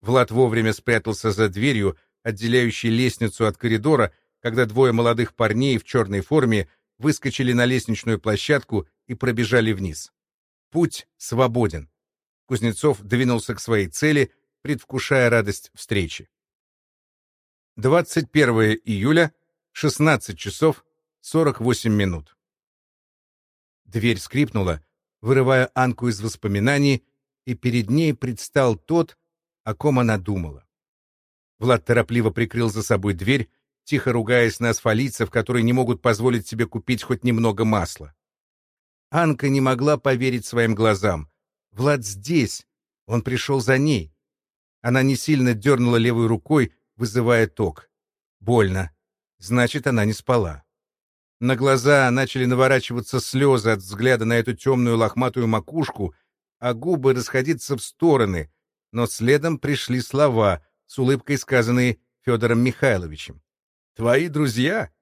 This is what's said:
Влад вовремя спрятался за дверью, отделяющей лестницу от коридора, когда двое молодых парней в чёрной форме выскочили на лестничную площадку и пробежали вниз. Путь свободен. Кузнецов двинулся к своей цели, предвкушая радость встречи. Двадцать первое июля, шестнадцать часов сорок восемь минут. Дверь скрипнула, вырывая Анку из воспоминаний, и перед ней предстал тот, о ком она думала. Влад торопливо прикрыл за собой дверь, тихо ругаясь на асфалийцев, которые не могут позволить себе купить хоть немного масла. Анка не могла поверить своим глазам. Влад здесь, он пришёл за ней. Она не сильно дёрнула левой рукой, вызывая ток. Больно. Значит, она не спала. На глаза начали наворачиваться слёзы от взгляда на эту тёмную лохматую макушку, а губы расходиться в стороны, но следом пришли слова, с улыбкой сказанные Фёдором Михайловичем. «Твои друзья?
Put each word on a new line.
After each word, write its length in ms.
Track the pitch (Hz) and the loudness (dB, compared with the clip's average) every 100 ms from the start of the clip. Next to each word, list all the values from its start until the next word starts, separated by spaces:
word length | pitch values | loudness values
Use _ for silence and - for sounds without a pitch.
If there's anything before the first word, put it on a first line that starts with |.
Влад 300 | 107 127 123 | 2 2 2
вовремя 420 | 113 127 113 110 | 2 2 2 0
спрятался 580 | 104 - 117 110 104 113 | -2 0 0 0 -4 -2
за 180 | 98 110 | 0 0
дверью, 480 | 92 131 120 98 85 _ _ | 0 -2 0 -2 -4 _ _
отделяющей 680 | 117 104 113 123 120 - 117 | -10 -6 0 2 0 -2 -2
лестницу 560 | 113 127 - 110 - 110 | 0 0 -2 -6 -2 -2
от 120 | 98 | -2
коридора, 560 | 120 110 123 147 104 _ _ _ | -2 0 2 2 0 _ _ _
когда 240 | 120 113 117 | -4 -2 0
двое 260 | 110 131 | 4 4
молодых 420 | 113 117 117 117 | 4 2 0 -2
парней 440 | _ 110 107 139 120 | _ -2 0 0 -2
в 60 | |
чёрной 380 | - 127 101 101 | -2 -2 -2 -4
форме 460 | 95 151 127 110 87 _ _ _ | 0 0 2 0 -2 _ _ _
выскочили 560 | 143 147 139 - 127 | -2 -2 -4 -4 0
на 120 | 120 123 | 2 2
лестничную 540 | 127 - 110 - 107 | 0 -2 -6 -2 -2
площадку 680 | 110 104 - 143 - 107 - _ _ | -2 -2 0 -2 0 -6 -6 _ _
и 80 | 123 | -4
пробежали 560 | 117 113 110 120 110 | -2 -2 2 2 2
вниз. 400 | 98 95 76 - _ _ _ _ _ _ | -2 -6 -10 -16 _ _ _ _ _ _
Путь 380 | 160 170 - - _ | -2 -2 -2 -18 _
свободен. 720 | - 117 131 117 110 82 73 _ _ _ _ _ _ | -8 -2 0 0 -2 -4 -14 _ _ _ _ _ _
Кузнецов 560 | 127 113 107 151 135 | -4 -2 0 -2 -2
двинулся 540 | 101 123 127 120 - 101 | -2 -2 0 -2 -4 -10
к 40 | |
своей 280 | - 110 92 | -2 -2 -2
цели, 440 | - 151 147 131 _ _ _ | -2 0 2 0 _ _ _
предвкушая 680 | 139 147 - 131 - 135 120 | -8 -8 -6 -8 -2 2 4
радость 420 | 117 101 95 - | 2 0 -6 -10
встречи. 560 | - - 101 82 - - _ _ _ _ _ _ _ _ _ _ _ _ _ _ - | -20 -6 -4 -4 -8 -18 _ _ _ _ _ _ _ _ _ _ _ _ _ _ -4
Двадцать 560 | 120 165 170 - 143 | 2 2 2 -4 0
первое 420 | 151 131 113 107 | 2 2 4 2
июля, 600 | 107 - 104 113 160 160 _ _ _ _ | 0 -4 -2 2 2 2 _ _ _ _
шестнадцать 680 | - 151 - 151 131 - 92 | -4 -4 2 2 2 -2 -10
часов 460 | 101 - 160 - _ _ _ _ | -10 0 0 0 _ _ _ _
сорок 400 | - 160 156 127 | -4 0 0 0
восемь 320 | 117 120 117 | -2 0 0
минут. 420 | 104 98 85 76 _ _ _ _ _ _ _ _ _ _ _ _ _ _ _ _ | 0 0 -4 -10 _ _ _ _ _ _ _ _ _ _ _ _ _ _ _ _
Дверь 320 | 113 113 101 | -2 0 -2
скрипнула, 680 | - 131 143 110 92 78 _ _ _ _ | -4 -2 -2 0 -2 -2 _ _ _ _
вырывая 500 | 110 131 127 131 127 | 0 2 4 2 2
Анку 340 | - 127 117 123 | 0 -2 0 -4
из 120 | 101 | -4
воспоминаний, 840 | 107 - 107 101 113 143 143 131 _ _ _ _ - | -8 -6 -4 0 0 2 2 0 _ _ _ _ -10
и 80 | |
перед 360 | 123 123 120 104 | -4 -2 -2 0
ней 240 | 139 165 | 0 0
предстал 600 | 127 127 113 - 147 127 110 | -2 -6 -10 -4 0 2 0
тот, 420 | - 170 165 _ _ _ _ _ | 0 0 0 _ _ _ _ _
о 100 | - | -10
ком 260 | 110 151 131 | -4 0 2
она 180 | 120 104 | 2 0
думала. 480 | 90 98 80 69 _ _ _ _ _ _ _ _ _ _ | -2 -6 -6 -12 _ _ _ _ _ _ _ _ _ _
Влад 260 | 117 120 - | 2 2 4
торопливо 440 | 120 110 117 110 | 2 2 0 0
прикрыл 380 | 104 117 117 113 | 0 -4 -2 -2
за 140 | 101 | -2
собой 300 | 104 104 98 | -2 0 0
дверь, 360 | 87 92 139 110 _ _ _ | -2 0 0 -2 _ _ _
тихо 280 | - 147 131 | -4 -2 0
ругаясь 480 | 120 110 123 117 - | -2 2 2 2 0
на 120 | 117 | -2
асфалийцев, 580 | 110 117 107 135 - 107 | 0 0 0 -2 -4 -4
которые 340 | 120 107 123 | -2 -2 0
не 80 | 117 | 2
могут 300 | 123 120 120 | 2 0 0
позволить 460 | 123 104 123 120 - | 0 2 0 0 -4
себе 180 | 113 117 | -6 -4
купить 380 | 117 - 120 | -4 -4 -6
хоть 200 | - 120 | -2 -2
немного 400 | 127 117 117 101 | 0 2 0 0
масла. 500 | 110 107 85 - 73 _ _ _ _ _ _ _ _ _ _ | 0 0 -2 -10 -18 _ _ _ _ _ _ _ _ _ _
Анка 380 | 160 165 127 143 | 0 0 0 0
не 140 | 139 | 2
могла 360 | 131 127 139 147 | 2 2 0 0
поверить 480 | 139 127 131 123 - | 0 0 0 -4 -4
своим 300 | 120 113 104 | 0 0 2
глазам. 560 | 110 98 101 85 76 _ _ _ _ | 2 2 0 -4 -8 _ _ _ _
Влад 320 | 98 135 143 104 | -4 0 0 -4
здесь, 600 | 98 104 165 113 - _ _ _ _ - | -14 -2 0 0 -4 _ _ _ _ -6
он 160 | 117 | -4
пришёл 400 | - 123 - 139 | -2 -6 -2 -2
за 160 | 113 131 | 2 2
ней. 360 | 147 127 78 _ _ _ _ _ _ _ | 2 0 -4 _ _ _ _ _ _ _
Она 220 | 120 127 | -2 2
не 120 | 131 131 | 2 0
сильно 380 | - 147 127 | 0 2 2
дёрнула 420 | 113 101 135 120 120 | 0 2 2 4 2
левой 320 | 117 117 113 | 2 0 0
рукой, 460 | 113 - 151 123 _ _ - | -2 0 0 0 _ _ -10
вызывая 500 | 117 110 120 117 110 | -4 -2 2 2 2
ток. 420 | - 101 - _ _ _ _ _ _ | 0 -4 -4 _ _ _ _ _ _
Больно. 500 | 98 120 101 92 87 _ _ _ _ _ | 0 2 2 0 -6 _ _ _ _ _
Значит, 480 | 90 123 120 147 135 | -2 0 0 0 -2
она 160 | 117 | 0
не 100 | 104 | 0
спала. 500 | 110 - 123 90 71 _ _ _ _ _ _ _ _ | -2 -2 0 0 -8 _ _ _ _ _ _ _ _
На 160 | 120 127 | -2 0
глаза 540 | 135 135 127 143 131 | 2 2 4 4 4
начали 340 | 123 131 131 127 | 2 -2 -2 0
наворачиваться 760 | 123 131 135 - 120 113 127 | 2 4 2 0 -8 -4 -6
слёзы 500 | - 131 135 131 107 | -4 0 2 2 2
от 100 | 110 | -2
взгляда 460 | 95 104 123 123 110 | -4 -2 0 2 2
на 80 | |
эту 200 | 117 113 | 0 -2
тёмную 440 | 113 135 131 120 117 | -4 0 0 2 2
лохматую 500 | 110 - 127 127 117 | 0 0 -2 -2 -2
макушку, 680 | 110 - 160 147 - 92 - _ _ _ _ | -2 -2 -6 -6 -6 -8 -10 _ _ _ _
а 140 | 123 | -6
губы 400 | 117 151 170 131 | -4 -2 0 2
расходиться 640 | 127 117 131 131 147 - 135 | 0 -2 -2 -2 -4 -4 -8
в 60 | |
стороны, 680 | - _ 170 139 104 90 76 _ _ _ _ | -8 _ 2 4 2 -2 -6 _ _ _ _
но 140 | 113 117 | -4 -4
следом 540 | - 117 147 160 151 | -2 2 2 0 -4
пришли 420 | 135 143 - 123 | -2 -4 -2 -4
слова, 640 | 120 135 147 113 104 82 _ _ _ | -4 0 2 4 2 0 _ _ _
с 100 | - | -2
улыбкой 400 | 131 139 - 139 | 0 0 0 -4
сказанные 600 | - 127 113 123 123 113 _ _ - | 0 0 2 2 0 -2 _ _ -2
Фёдором 340 | 117 117 117 | 0 2 2
Михайловичем. 840 | 123 - 135 101 87 76 - 67 _ _ _ _ _ - | 0 0 0 0 -4 -14 -16 -20 _ _ _ _ _ -4
«Твои 320 | 117 131 170 | 2 2 0
друзья? 640 | 147 147 110 135 220 - _ | -2 -2 0 -2 -2 -8 _